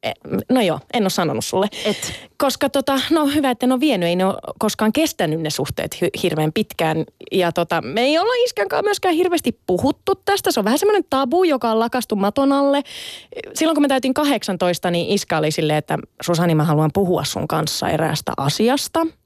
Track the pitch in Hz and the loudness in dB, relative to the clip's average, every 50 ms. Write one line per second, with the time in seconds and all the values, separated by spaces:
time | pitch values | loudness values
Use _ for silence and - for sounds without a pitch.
0 | - - - _ _ - - 190 - _ 247 262 220 175 156 143 - _ - 247 | -6 -8 -8 _ _ -6 -6 -6 -2 _ 0 2 2 0 -2 -4 -6 _ -2 0
1 | - - - - 180 160 - 113 - - - 185 196 208 - - - 220 - - | 0 0 0 0 -2 -2 -2 -4 -4 -2 -2 -2 -2 -2 -4 -4 -4 -4 -4 -4
2 | - - - - - - _ _ - 277 247 - - 269 - 277 262 - 277 269 | -6 -10 -10 -12 -16 -20 _ _ -2 -2 0 0 -2 0 0 0 0 0 -2 -2
3 | - - 311 320 302 277 285 302 277 262 247 - - 247 262 254 269 311 254 185 | 0 0 2 2 2 2 2 2 2 0 0 2 2 0 2 2 2 2 2 2
4 | 175 170 175 180 185 190 - - - - - - - 214 - - 214 214 214 - | 2 0 2 2 2 0 0 -2 -8 -12 -6 -2 -2 -2 0 0 0 0 2 2
5 | 320 311 - - 196 156 151 165 165 151 151 - 135 - - - - 156 - - | 0 0 0 -2 -2 0 0 -2 -2 -4 -2 -4 -4 -4 -4 -6 -6 -8 -4 -2
6 | 180 165 - 143 - 175 151 156 156 156 156 - 214 - - - 165 160 156 160 | -2 -2 -2 -2 -2 -2 0 0 0 0 0 -2 -2 -2 -2 -2 -2 0 0 -2
7 | 151 - _ _ - - - 185 180 170 160 - 170 170 175 165 - 120 139 220 | -4 -6 _ _ -14 -4 0 0 0 2 0 -2 -2 0 -2 -4 -4 -4 -2 0
8 | 240 277 302 320 370 440 508 494 480 494 - - 403 392 - - 381 427 403 - | 2 2 2 2 2 2 2 2 0 0 0 -2 -4 -2 -2 -2 0 0 -2 0
9 | - 370 339 311 359 370 349 311 - 254 - _ _ - 185 175 - 269 302 _ | 0 0 2 2 2 2 0 0 0 -2 -4 _ _ -2 -2 0 0 0 -2 _
10 | _ - 392 - _ - 403 392 - 381 320 240 196 208 233 294 - 403 427 403 | _ -4 -4 -2 _ -2 -2 0 0 0 0 2 2 2 2 2 4 4 2 2
11 | - _ - 262 277 240 269 349 381 339 294 247 - 233 220 220 226 233 - 254 | 0 _ 0 0 0 2 2 2 4 2 2 0 0 0 2 2 0 0 0 -4
12 | 226 _ 220 202 196 202 - - 277 277 277 277 277 277 277 285 285 - - - | -2 _ -2 0 0 0 2 2 2 4 4 4 2 2 2 0 -2 -4 -12 -16
13 | - - - - - _ - - - - - - 320 320 320 294 285 277 269 262 | -16 -16 -16 -18 -20 _ -16 -14 -14 -12 -4 0 0 2 4 4 4 4 2 2
14 | 240 262 254 - 302 285 277 214 - - 190 160 185 180 175 165 - 180 175 175 | 2 0 0 2 2 2 0 0 0 -4 -2 0 0 0 0 0 0 0 0 0
15 | 175 - 202 202 - _ 175 160 156 156 156 - 160 151 151 151 147 - 156 151 | 0 0 0 -2 0 _ -2 0 0 0 0 0 0 2 0 0 0 -2 -6 -6
16 | - _ _ _ - - 175 160 175 175 160 156 151 170 151 147 156 156 - 196 | -6 _ _ _ -2 0 0 2 4 4 4 2 2 2 2 2 2 2 2 2
17 | 202 175 185 - 151 - - - - 156 - 160 156 151 - - - 175 156 151 | 2 2 2 0 0 -4 -4 -6 -4 -2 -2 -2 -2 -4 -4 -4 -4 -2 -2 0
18 | 160 160 165 151 - - - - 139 143 - - 214 233 262 277 - - _ 339 | 0 -2 -2 -4 -4 -6 -6 -2 -2 -2 0 2 2 2 2 2 -2 -2 _ -2
19 | 330 330 - _ _ | -2 -2 -4 _ _